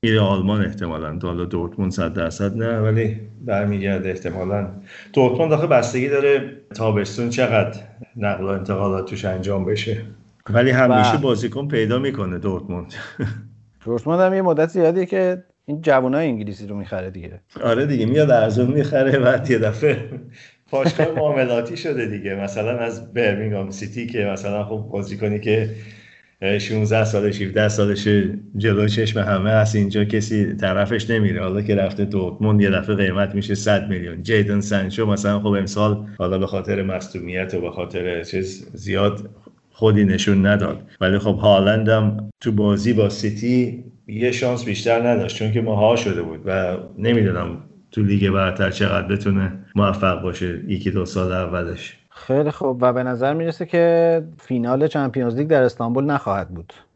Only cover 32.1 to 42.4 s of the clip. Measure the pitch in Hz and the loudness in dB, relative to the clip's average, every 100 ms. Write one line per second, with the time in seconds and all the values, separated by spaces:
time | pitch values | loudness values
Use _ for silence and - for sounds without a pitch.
32.1 | 101 90 - 107 101 101 95 - 101 95 | -2 -4 -2 2 4 4 2 0 0 0
33.1 | 90 98 101 101 98 107 101 101 92 87 | 0 0 -2 -4 -2 2 2 0 -6 -6
34.1 | 82 90 110 104 101 98 101 95 98 107 | -8 0 2 2 0 0 -2 -2 -2 0
35.1 | 101 101 104 104 101 95 104 107 104 - | 0 0 0 0 0 -2 0 0 0 -4
36.1 | - 92 95 98 98 95 98 95 92 - | -6 -2 -2 -2 -4 -4 -4 -2 -6 -8
37.1 | 92 85 90 92 92 85 80 87 95 90 | -12 -8 -6 -4 -4 -6 -6 -8 -6 -4
38.1 | 87 82 95 95 - - - 98 95 101 | -6 -6 -6 -6 -8 -16 -14 -4 0 0
39.1 | 104 - - - _ _ _ 110 104 101 | 0 -12 -18 -20 _ _ _ 4 6 4
40.1 | 92 - 98 98 104 90 - - - 95 | 4 2 4 4 4 2 -4 -12 -2 2
41.1 | 98 104 87 104 98 98 110 110 110 107 | 2 0 2 6 6 6 2 4 4 2
42.1 | 104 104 - | -2 -8 -6